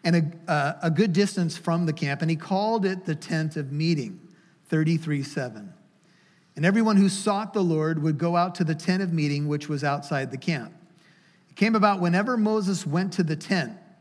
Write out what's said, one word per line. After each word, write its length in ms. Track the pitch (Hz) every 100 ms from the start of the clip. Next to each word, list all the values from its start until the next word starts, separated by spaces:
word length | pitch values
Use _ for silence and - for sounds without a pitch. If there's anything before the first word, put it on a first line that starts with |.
and 100 | 175
a, 360 | 170 156 - -
uh, 220 | 151 143 -
a 80 | 170
good 200 | 156 214
distance 460 | 170 202 190 165 -
from 280 | - 170
the 80 | 165
camp, 280 | 151 143 143
and 80 | 160
he 80 | 160
called 480 | - 190 214 226
it 200 | 190 190
the 100 | 185
tent 420 | 156 - 165 156 151
of 160 | 135
meeting." 480 | 147 165 156 113 92 - _ _ _ -
Thirty-three 560 | 160 156 160 160 143
seven. 500 | 135 - 123 107 101 - _ _ _ _ _ _ _
"And 100 | -
everyone 320 | 165 208 220 196
who 120 | 196
sought 440 | 190 214 196 214
the 100 | 208
Lord 380 | 180 156 156 160
would 160 | 156 147
go 180 | 170
out 200 | 175 180
to 80 | 180
the 120 | 165
tent 280 | 156 - 185
of 100 | 190
meeting, 340 | 165 147 143 147
which 220 | 147 147
was 140 | 147
outside 480 | 143 143 143 143 131
the 60 | 131
camp. 360 | - 147 110 - _ _ _ _ _ _ _
It 60 |
came 200 | - 214
about 240 | 220 208 190
whenever 360 | 175 180 214
Moses 500 | 247 214 220 190 185
went 280 | 147 165 190
to 100 | -
the 120 | 160
tent 380 | 156 - 185 117 110 - -